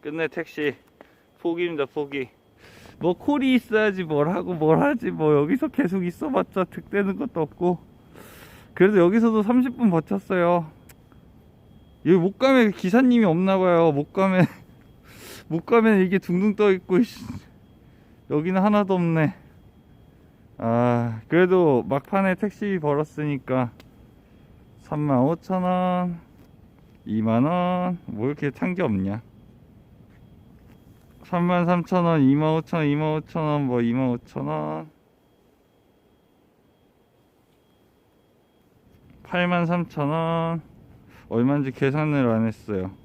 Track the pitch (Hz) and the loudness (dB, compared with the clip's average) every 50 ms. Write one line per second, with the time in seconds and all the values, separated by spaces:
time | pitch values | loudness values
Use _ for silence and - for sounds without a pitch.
0 | - 151 147 160 165 151 - - 165 - - - 151 147 123 - _ _ _ _ | -12 -10 -8 -6 -6 -6 -6 -8 -12 -10 -8 -4 -4 -4 -4 -6 _ _ _ _
1 | - _ _ _ _ _ _ _ - 175 165 170 175 175 165 147 139 131 _ 151 | -20 _ _ _ _ _ _ _ -6 -6 -4 -2 -4 -4 -2 -4 -6 -6 _ -8
2 | 147 139 139 139 131 120 _ _ _ _ _ _ - - - - - - - - | -8 -6 -6 -8 -8 -8 _ _ _ _ _ _ -20 -20 -20 -20 -20 -20 -16 -4
3 | - 165 180 - - - 285 294 269 262 262 247 - - 214 214 214 214 196 185 | -4 -4 -4 -2 -2 -2 -2 0 2 2 2 2 0 0 0 0 0 0 -2 -2
4 | 185 156 156 143 147 156 185 208 - 180 180 160 156 156 160 - - 285 294 233 | -6 -4 0 0 0 0 -2 -4 -4 -6 -4 -2 2 2 4 4 2 0 0 -2
5 | 233 202 175 165 160 151 151 143 147 151 196 254 - 302 - - 285 185 180 196 | -4 -6 -6 -2 2 2 4 4 2 2 0 -2 -2 -4 -2 -2 -2 -2 -2 -2
6 | 180 175 170 - - 311 254 196 190 - - 196 185 - - - - - - 202 | -4 -4 -6 -6 -6 -4 -2 -2 -4 -4 -4 -6 -6 -4 -6 -16 -14 -6 -4 -2
7 | 202 190 196 190 - 247 - 175 156 143 - - 175 180 180 170 - - - - | -2 -2 -4 -6 -8 -8 -4 -6 -6 -6 -6 -4 -2 -2 -2 -2 -6 -20 -20 -20
8 | - - - - - - - - - - - - - - - - 175 196 208 190 | -20 -20 -20 -20 -20 -20 -20 -20 -20 -20 -20 -20 -20 -20 0 2 4 4 6 6
9 | 170 175 196 233 226 233 220 220 208 202 240 254 247 269 240 - 247 220 175 160 | 4 6 4 4 2 4 2 2 0 2 2 2 2 0 -2 0 0 2 2 2
10 | 156 - 202 196 190 - 196 180 170 170 175 175 165 156 - - - - - _ | -2 -2 -6 -6 -4 -2 0 0 2 2 2 0 -2 -6 -14 -20 -20 -20 -20 _
11 | _ _ - - _ - - - - - _ _ _ - - - - - - _ | _ _ -20 -20 _ -20 -20 -20 -20 -20 _ _ _ -20 -20 -20 -20 -20 -20 _
12 | - 147 180 190 165 196 196 - 254 269 269 262 240 214 185 - - 185 175 233 | 2 4 4 4 4 0 -2 0 2 4 4 6 4 4 2 -2 -4 0 2 4
13 | 262 254 247 240 220 190 156 170 185 190 190 190 185 180 175 165 170 165 147 139 | 4 4 4 4 4 4 2 2 2 0 2 2 2 2 4 4 4 4 2 0
14 | 147 - - - 190 190 185 185 170 - - - - - - - _ - - _ | -4 -4 -2 0 0 2 4 4 2 2 0 -8 -20 -20 -20 -20 _ -20 -20 _
15 | _ - - - - - - - - - 156 170 - - 233 233 220 226 220 196 | _ -20 -20 -20 -20 -20 -20 -20 -12 -8 -8 -8 -2 2 2 4 4 6 4 4
16 | 185 185 185 190 - - 175 180 196 214 202 - 208 208 190 185 - - 185 180 | 4 2 2 -2 -2 -2 -2 0 0 0 0 2 2 2 2 0 0 0 0 0
17 | 247 - - - - - - - - - - - - - - - _ - - - | 0 0 -4 -18 -16 -14 -14 -16 -16 -18 -20 -20 -20 -20 -20 -20 _ -20 -20 -20
18 | - _ - _ _ _ 135 151 156 180 185 190 185 214 208 208 208 185 196 180 | -20 _ -20 _ _ _ -4 -2 -2 0 0 2 2 2 2 2 2 2 0 0
19 | 175 170 165 160 156 143 190 - - - - - - - _ - _ _ - _ | 2 0 2 2 0 0 -2 -6 -20 -20 -20 -20 -20 -20 _ -20 _ _ -20 _
20 | - - _ _ _ - _ _ - - - _ - 113 113 120 120 123 120 120 | -20 -20 _ _ _ -20 _ _ -20 -20 -16 _ -4 -2 0 0 2 2 0 0
21 | 120 120 113 110 - - - 165 185 180 185 185 175 156 139 120 - - 135 143 | -2 -4 -6 -10 -8 -2 2 2 2 4 4 2 4 4 2 2 0 0 -4 -4
22 | - - - 196 196 190 185 185 - 208 - - 214 202 196 180 151 147 143 143 | -4 -2 -2 0 0 0 0 -2 -4 -6 -6 -6 -6 -4 -4 -2 -2 -2 -2 -2
23 | 151 151 - - 151 151 147 135 127 - 131 131 127 117 - - - - - - | -2 -6 -6 -6 -4 -4 -4 -6 -4 -4 -2 -2 -2 -4 -6 -14 -20 -20 -20 -20
24 | - - - _ _ _ _ - - _ - - - - - - - - - 147 | -20 -20 -20 _ _ _ _ -20 -20 _ -20 -20 -20 -20 -20 -20 -14 -10 -8 -6
25 | 147 147 139 123 127 139 170 170 - - 190 185 180 180 180 180 180 185 180 180 | -2 0 2 2 2 2 0 -4 -6 -6 -4 -2 -2 0 0 0 0 0 -2 -2
26 | 180 180 175 170 - - - - - - - - - - _ - _ - - - | -2 -4 -6 -10 -14 -20 -20 -20 -20 -20 -20 -20 -20 -20 _ -20 _ -20 -20 -20
27 | _ - 104 110 107 113 113 117 127 151 175 180 180 180 180 180 180 180 180 175 | _ -6 -4 -2 0 0 2 2 2 0 0 -2 -2 -2 -2 -2 -2 -4 -6 -6
28 | - - 120 101 110 135 147 147 - 143 139 - - 185 180 180 185 135 107 95 | -10 -12 -10 -6 -6 -6 -6 -4 -6 -6 -6 -4 -6 -6 -4 -2 -2 -2 -2 -2
29 | 95 98 101 113 - - - - - - - - - - - - - _ - - | -2 -4 -6 -8 -12 -16 -20 -20 -20 -20 -20 -20 -20 -20 -20 -20 -20 _ -20 -20
30 | - - - - - - - - - - - - - - - - - - - - | -20 -20 -20 -20 -20 -20 -20 -20 -20 -20 -20 -20 -20 -20 -20 -20 -20 -20 -20 -20
31 | _ _ - - - - - 175 175 175 180 175 175 170 180 175 165 - - 185 | _ _ -20 -20 -14 -6 -2 -2 0 0 2 0 2 2 0 0 0 -2 -2 0
32 | 175 170 165 156 139 131 139 147 156 156 156 165 160 - - 170 156 147 143 147 | 2 2 2 4 4 4 4 2 2 0 0 -2 -4 -4 -4 -2 -2 0 -2 -2
33 | 156 156 156 160 151 - - 175 160 151 147 147 143 131 123 123 117 117 117 127 | -2 -2 -4 -4 -6 -8 -6 -4 -4 -2 -2 -2 -2 -2 -2 0 0 0 0 0
34 | 131 127 120 120 - - - 139 135 143 156 156 151 151 156 160 160 156 _ _ | 0 -2 -2 -4 -8 -12 -12 -10 -8 -6 -6 -6 -6 -8 -8 -10 -12 -14 _ _
35 | _ _ _ _ _ _ _ _ _ _ _ _ _ _ _ _ _ _ _ _ | _ _ _ _ _ _ _ _ _ _ _ _ _ _ _ _ _ _ _ _
36 | _ _ _ _ _ _ _ _ _ _ _ _ _ _ _ _ _ _ _ _ | _ _ _ _ _ _ _ _ _ _ _ _ _ _ _ _ _ _ _ _
37 | _ _ _ _ _ _ _ _ _ _ _ _ _ _ _ _ _ _ _ _ | _ _ _ _ _ _ _ _ _ _ _ _ _ _ _ _ _ _ _ _
38 | _ _ _ _ _ _ _ _ _ _ _ _ _ _ _ _ _ _ _ _ | _ _ _ _ _ _ _ _ _ _ _ _ _ _ _ _ _ _ _ _
39 | _ - - - - - - 180 180 175 180 175 170 160 175 175 170 - - - | _ -20 -20 -20 -16 -6 -2 -2 0 0 0 0 0 0 0 -2 -4 -4 -6 -4
40 | 147 143 151 165 165 165 165 165 165 165 165 165 - - - - - - - - | -4 -2 -2 -2 -2 -2 -2 -2 -2 -2 -4 -6 -8 -12 -20 -20 -20 -20 -20 -20
41 | - - - - - - - 113 120 131 143 147 139 135 123 - 143 135 135 151 | -20 -20 -20 -20 -14 -6 -2 0 2 2 2 0 -2 -4 -4 -2 -2 -2 0 -2
42 | 151 156 147 143 131 120 113 110 113 113 110 - - - 107 95 92 92 95 - | -2 0 0 0 0 2 2 0 0 -2 -4 -8 -10 -6 -6 -6 -6 -6 -10 -14
43 | - | -20